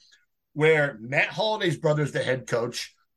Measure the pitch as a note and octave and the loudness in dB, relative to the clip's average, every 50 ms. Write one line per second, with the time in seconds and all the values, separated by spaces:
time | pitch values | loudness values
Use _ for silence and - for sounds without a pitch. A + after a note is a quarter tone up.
0 | _ _ _ _ _ _ _ _ _ _ - D3 D3+ D#3+ D#3+ D3+ C#3+ - A2 G#2+ | _ _ _ _ _ _ _ _ _ _ -2 2 4 4 4 4 2 0 -2 -6
1 | A2 B2 C#3 D#3+ F#3 - D3 E3 G#3 A3 G#3+ G3+ G3+ F3 C#3+ A2+ D#3 D#3 D3+ D3+ | -8 -4 0 0 0 0 0 -2 -2 0 0 0 0 0 0 2 2 2 2 2
2 | D3 C#3 - C#3 A#2 A#2+ C3 B2+ A2+ - B2+ A#2 A#2 A#2+ A#2+ - - - - _ | 0 -2 -2 -2 -2 -2 -2 -4 -2 -2 -2 -2 -2 -2 -4 -8 -10 -10 -14 _
3 | _ _ _ | _ _ _